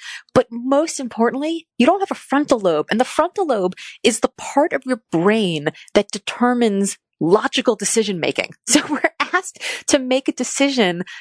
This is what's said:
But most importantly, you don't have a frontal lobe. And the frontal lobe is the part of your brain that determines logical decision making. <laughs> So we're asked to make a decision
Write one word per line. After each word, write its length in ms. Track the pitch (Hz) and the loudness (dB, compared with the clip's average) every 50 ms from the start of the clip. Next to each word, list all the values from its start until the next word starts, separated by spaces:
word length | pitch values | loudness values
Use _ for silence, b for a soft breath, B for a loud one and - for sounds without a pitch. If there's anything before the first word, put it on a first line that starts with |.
| B B B B B B _ | B B B B B B _
But 140 | 254 247 - | 0 0 0
most 520 | 233 240 240 262 277 285 320 320 - - | -6 -8 -2 0 2 2 0 0 -4 -8
importantly, 680 | 262 226 - 220 226 233 208 269 294 320 330 330 - _ _ | -10 -8 -2 0 0 0 0 -2 -4 -4 -6 -6 -8 _ _
you 80 | - 233 | 2 4
don't 140 | 311 370 403 | 4 4 2
have 120 | 392 - | -2 -4
a 40 | 254 | -6
frontal 440 | - - - 269 285 294 - 277 226 | -10 -6 -2 -2 -2 2 2 0 2
lobe. 260 | 196 180 160 151 156 - | 2 2 2 0 0 -2
And 80 | 202 | 0
the 60 | 220 254 | 0 0
frontal 420 | - - - 311 349 - 415 381 | 0 2 0 0 0 0 -2 0
lobe 280 | 302 247 208 180 185 180 B B B B B - | 0 0 0 0 -2 -2 B B B B B 0
is 180 | 247 233 - | 0 2 2
the 100 | - - - | -2 -4 -4
part 340 | - - - - 277 302 349 | -10 -14 -2 0 2 2 2
of 120 | - 277 - | 0 -4 -4
your 160 | 254 254 226 - _ | -4 -6 -6 -6 _
brain 560 | - 160 170 208 214 226 208 175 165 151 143 156 B B B B B | -2 2 2 4 2 2 2 0 -2 -2 -4 -4 B B B B B
that 160 | 208 202 - | 0 0 0
determines 840 | - 202 - - - - 233 247 247 240 240 220 196 196 196 190 - - _ _ _ _ | -6 -10 -10 -10 -2 0 2 2 2 2 2 2 2 0 -2 -2 -4 -10 _ _ _ _
logical 560 | - 165 190 - - - - 269 - 254 214 | 2 4 4 4 2 0 -2 0 0 0 -2
decision 460 | - 202 - - 226 214 202 190 165 | 0 -4 -2 0 0 0 0 -2 -2
making. 300 | 143 131 - - 92 - - _ | -4 -2 -2 -4 -6 -6 -10 _
<laughs> 80 | _ - | _ 2
So 100 | - 302 - - | 2 2 2 0
we're 220 | 302 - - 320 - - | -2 -2 -2 -2 -2 -2
asked 420 | 285 - - 370 - - - B B B B B B | -4 -2 -2 -2 -4 -4 -12 B B B B B B
to 120 | - - 277 | 0 2 2
make 300 | 254 254 254 269 - - | 2 0 0 0 0 -2
a 40 | - | -4
decision 720 | - 247 - - - 277 277 269 254 208 180 170 175 180 B B B | -4 -6 -6 0 0 0 2 2 2 2 2 0 -2 -8 B B B